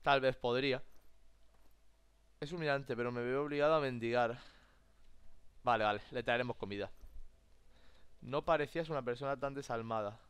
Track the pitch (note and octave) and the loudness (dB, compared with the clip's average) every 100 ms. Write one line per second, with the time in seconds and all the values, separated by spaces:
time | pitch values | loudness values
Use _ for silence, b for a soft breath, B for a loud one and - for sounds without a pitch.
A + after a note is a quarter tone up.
0 | - C#3 C3 B2+ B2 B2 C3+ C3 - - | 6 6 6 2 2 2 2 0 -4 -14
1 | - - - - - - - - - - | -18 -20 -20 -20 -20 -20 -20 -20 -20 -20
2 | _ _ _ _ D3 F3 D#3 C#3 C3+ A#2 | _ _ _ _ -8 -2 0 0 0 -2
3 | A#2+ B2 A#2+ C3+ D3 C#3+ D3 D#3+ C#3 A#2+ | 0 0 0 0 0 4 4 4 2 0
4 | A2+ A#2+ A#2 B2 B B B B B - | 2 4 2 0 B B B B B -20
5 | - - - - - - B2 A2+ G#2+ G#2 | -20 -16 -14 -14 -16 -6 0 2 4 0
6 | - B2+ A#2 A#2+ B2 - G2 G2+ F#2+ - | -4 -6 0 0 0 -4 -6 -6 -6 -10
7 | - - - - - - - b b b | -12 -12 -12 -16 -20 -20 -20 b b b
8 | b - - C#3 E3 D#3 D3 E3 D#3+ D3 | b -16 -4 -2 2 2 2 -2 -2 -2
9 | B2 A#2+ C#3 C#3 C#3 C#3 C3+ A#2 A2+ A2 | -2 -2 -2 -2 -2 -4 -4 -4 -2 -2
10 | G#2 A2 | -2 -6